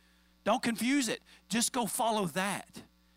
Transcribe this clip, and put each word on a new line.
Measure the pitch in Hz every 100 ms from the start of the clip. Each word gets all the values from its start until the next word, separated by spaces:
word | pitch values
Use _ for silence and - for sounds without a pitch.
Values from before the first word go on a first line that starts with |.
| _ _ _ _
Don't | - 233
confuse | 240 226 233 285 226
it. | 143 - - -
Just | 226 -
go | 254 214
follow | - 226 214 185
that. | 147 196 151 - - - _ _